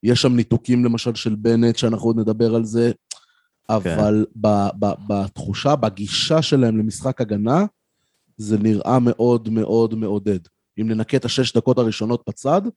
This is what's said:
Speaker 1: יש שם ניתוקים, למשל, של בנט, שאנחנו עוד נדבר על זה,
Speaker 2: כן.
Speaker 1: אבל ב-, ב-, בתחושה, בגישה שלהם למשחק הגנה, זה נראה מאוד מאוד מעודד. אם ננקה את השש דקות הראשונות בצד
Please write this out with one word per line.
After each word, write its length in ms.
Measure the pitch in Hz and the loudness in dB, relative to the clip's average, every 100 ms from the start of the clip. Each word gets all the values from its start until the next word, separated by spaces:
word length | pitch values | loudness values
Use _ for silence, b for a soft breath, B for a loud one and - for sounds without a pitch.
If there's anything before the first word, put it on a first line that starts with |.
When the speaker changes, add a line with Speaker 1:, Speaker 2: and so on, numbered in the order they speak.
Speaker 1:
יש 180 | 107 120 | 2 2
שם 140 | 135 123 | 2 2
ניתוקים, 500 | 113 113 - 123 123 | 2 -2 2 2 2
למשל, 300 | 117 - 113 | 0 -4 -4
של 200 | - 107 | -4 -2
בנט, 420 | 110 113 117 113 | 0 2 2 2
שאנחנו 280 | 117 110 113 | 0 0 0
עוד 120 | 113 | 0
נדבר 360 | 107 110 117 117 | 0 0 2 0
על 100 | 113 | 0
זה, 260 | 113 117 - _ B B B B _ _ | 0 0 -2 _ B B B B _ _
Speaker 2:
כן. 40 | |
Speaker 1:
אבל 520 | 110 92 85 107 107 107 - | -2 0 0 2 2 0 -2
ב-, 320 | 107 104 101 - | 0 2 0 -2
ב-, 140 | 104 - 104 | -4 -4 -4
בתחושה, 680 | 101 98 - - 101 139 147 | -4 -4 -8 -8 -4 0 2
בגישה 680 | 110 98 104 - - 160 | 0 -4 -8 -6 0 0
שלהם 360 | 151 143 120 110 | 2 2 2 2
למשחק 440 | 110 - 131 135 | -2 -4 -6 -4
הגנה, 440 | 113 104 107 147 208 _ _ _ _ _ _ _ | -4 -2 0 2 0 _ _ _ _ _ _ _
זה 200 | 107 107 | -2 0
נראה 420 | 107 107 - 127 | 2 0 2 2
מאוד 500 | 120 - 120 120 113 | 2 2 2 0 0
מאוד 460 | 113 110 113 113 113 | -4 0 0 0 -2
מעודד. 440 | 107 101 98 95 82 _ _ - | -4 -4 -2 -4 -6 _ _ -6
אם 60 | 110 | -4
ננקה 300 | 110 110 135 | -2 0 -2
את 80 | 120 | -2
השש 280 | - 127 120 | -2 0 0
דקות 200 | 120 127 | 2 2
הראשונות 460 | 117 104 110 120 - | 2 0 -4 -4 -6
בצד 340 | - 135 170 208 | -6 0 0 0